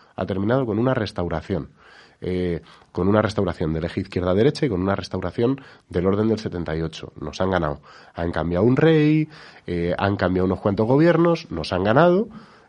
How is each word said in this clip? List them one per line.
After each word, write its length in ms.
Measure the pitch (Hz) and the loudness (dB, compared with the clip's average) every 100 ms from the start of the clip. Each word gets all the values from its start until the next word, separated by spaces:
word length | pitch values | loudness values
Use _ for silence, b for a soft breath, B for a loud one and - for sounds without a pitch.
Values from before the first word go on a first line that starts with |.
| b - | b -8
Ha 100 | 92 | -6
terminado 400 | 95 107 131 120 | -2 0 0 0
con 120 | 104 | 0
una 140 | 131 | 0
restauración, 800 | 127 101 - 87 82 - 90 69 B B B B B | -2 -4 -4 -4 -4 -4 -6 -6 B B B B B
eh, 400 | 87 92 90 82 B B B | -6 -4 -2 -4 B B B
con 160 | - 92 | -2 2
una 140 | 107 | 2
restauración 500 | 101 101 90 - 80 | 2 0 -2 -2 -4
del 120 | 80 | -2
eje 180 | 82 - | -4 -6
izquierda-derecha 640 | 95 92 90 95 131 151 143 | -6 -2 0 2 2 0 -2
y 20 | |
con 140 | 90 | -2
una 120 | 95 | -2
restauración 680 | 98 - 92 90 - 117 135 B B _ | -2 -6 -8 -6 -2 -2 -2 B B _
del 180 | 92 92 | -2 2
orden 220 | 101 110 | 2 0
del 100 | 107 | -2
setenta 380 | 101 87 78 80 | -4 -6 -6 -4
y 60 | |
ocho. 320 | 80 - - - | -6 -8 -16 -12
Nos 220 | 76 76 | -10 -4
han 100 | 95 | 0
ganado. 300 | 92 76 71 B B B | 0 0 -4 B B B
Han 160 | - 85 | -6 -4
cambiado 360 | 82 80 87 117 | -2 -2 2 2
un 100 | 131 | 4
rey, 520 | 160 156 151 156 156 B B B - | 4 4 4 2 -2 B B B -8
eh, 280 | 87 87 87 | -4 -2 0
han 200 | 98 98 | 0 2
cambiado 280 | 92 92 | 2 2
unos 160 | 92 92 | 2 0
cuantos 260 | 107 98 110 | 0 0 2
gobiernos, 640 | 139 170 160 170 165 - | 4 4 4 4 2 -4
nos 220 | 82 - | -8 -4
han 120 | 90 | 0
ganado 440 | 98 127 175 180 240 B B B | 2 4 6 4 0 B B B